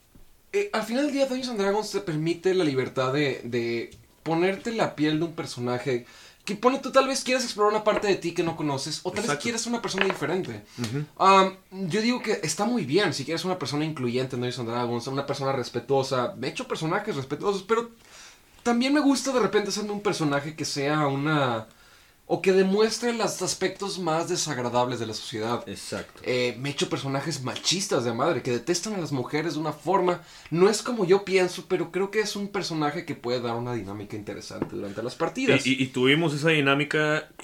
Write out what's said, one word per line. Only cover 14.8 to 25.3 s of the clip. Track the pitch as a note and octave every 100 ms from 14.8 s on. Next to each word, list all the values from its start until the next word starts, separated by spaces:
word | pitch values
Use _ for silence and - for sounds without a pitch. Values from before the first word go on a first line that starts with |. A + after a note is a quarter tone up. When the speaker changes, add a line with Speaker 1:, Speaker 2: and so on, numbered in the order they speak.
| A#2+ A#2+ C3+
Speaker 1:
una | C3+ C#3
persona | C3+ C3+
respetuosa. | B2+ B2 A#2+ - C#3 C3 C3 A#2+ A2
Me | C#3+
he |
hecho | D#3+ B3
personajes | A3 D#3 G3 G#3 D3
respetuosos, | B2+ D3 G3 G3
pero | F#3+ A3+ A#3 - - - - - _ -
también | A#3+ A#3 C4
me | D4
gusta | C#4 C4+ C#4
de | B3+
repente | G3 G#3 G3
hacerme | G3 G#3
un | G#3
personaje | G3+ E3+ D3+ C#3 D3
que | D#3
sea | C#3 D3 C#3 D3+ C#3+
una, | C#3 D3 D3+ C3 A2+ A2 - - - - _ -
o | E3
que | F#3+
demuestre | F#3 F#3+ G3+ A3 - A#3+
los | A#3 F#3+ -
aspectos | F3+ - F#3 - G3 E3+
más | E3+ D#3+ E3
desagradables | F3 D3+ C3 A#2+ A#2+ B2 A#2+
de | A2
la |
sociedad. | G#2+ -